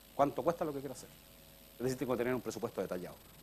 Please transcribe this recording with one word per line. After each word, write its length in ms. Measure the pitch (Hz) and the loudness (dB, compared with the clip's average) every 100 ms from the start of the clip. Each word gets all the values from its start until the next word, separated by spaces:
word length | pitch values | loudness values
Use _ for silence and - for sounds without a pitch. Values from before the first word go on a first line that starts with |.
| - - | -6 2
cuánto 260 | 143 131 | 4 4
cuesta 220 | 135 170 | 0 2
lo 100 | 165 | 0
que 60 | 139 | -2
quiero 140 | 135 | -6
hacer. 160 | 123 - - - - - - - - | -8 -12 -16 -20 -20 -20 -20 -18 -2
Es 60 | |
decir, 140 | 123 127 | 0 0
tengo 140 | 127 | 2
que 60 | 120 | 2
tener 140 | 120 | 2
un 80 | 127 | 0
presupuesto 400 | 110 107 107 - | 0 -2 -2 -2
detallado. 340 | 90 92 87 - - - | -2 -2 -4 -10 -18 -4